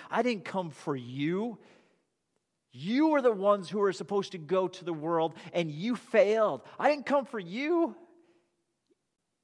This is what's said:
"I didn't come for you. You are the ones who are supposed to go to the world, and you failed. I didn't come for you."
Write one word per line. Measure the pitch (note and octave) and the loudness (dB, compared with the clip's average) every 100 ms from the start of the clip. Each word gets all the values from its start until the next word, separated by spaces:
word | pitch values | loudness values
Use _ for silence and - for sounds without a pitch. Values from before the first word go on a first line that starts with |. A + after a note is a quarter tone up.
| - | -6
"I | F3+ | -2
didn't | A#3+ G#3+ | 0 -2
come | - F#3+ E3+ | -4 -6 -6
for | C#3 - C#3 | -6 -6 -6
you. | A#2+ C3 D3 F#3 A#3 G3 - - _ _ _ _ _ _ _ _ _ | -6 -4 -2 -2 -4 -8 -16 -20 _ _ _ _ _ _ _ _ _
You | B2 D#3+ B3 D#4 | -12 -2 2 4
are | D4 | 4
the | B3 | 4
ones | G#3 G3 G3+ D#3+ | 4 2 2 0
who | G3+ | 0
are | G3+ | 0
supposed | F3+ F3 G3+ - | 0 -2 -2 -2
to | F#3 | -6
go | D3 F#3+ F3+ | -2 0 0
to | - | -2
the | E3 | -8
world, | D#3+ D#3 E3+ D#3+ - - | -6 -2 0 0 -2 -6
and | - E3 | -4 -2
you | D3 G#3+ | -2 -4
failed. | A#3+ - A3 G3 A3 G#3+ C3 - - | -4 0 4 6 6 2 0 -8 0
I | C4+ | 2
didn't | D4 A3+ | 2 0
come | C#4+ | 0
for | A3+ A3+ | 0 -6
you." | E3+ G#3 D4 E4+ D#4+ - - _ _ _ _ _ _ _ _ _ _ _ _ _ | -8 -4 0 2 0 -2 -18 _ _ _ _ _ _ _ _ _ _ _ _ _